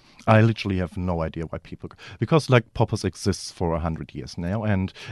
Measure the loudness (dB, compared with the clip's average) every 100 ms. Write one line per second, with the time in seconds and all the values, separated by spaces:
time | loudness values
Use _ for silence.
0 | _ _ 4 6 6 2 -2 -2 -2 -4
1 | -2 -2 -4 -6 -8 -10 -12 -14 -16 -16
2 | -14 -6 2 2 6 4 4 0 0 0
3 | -4 -2 -2 -2 -4 -4 -2 0 -2 -4
4 | -8 -12 -12 -6 -4 -2 0 0 0 -6
5 | -10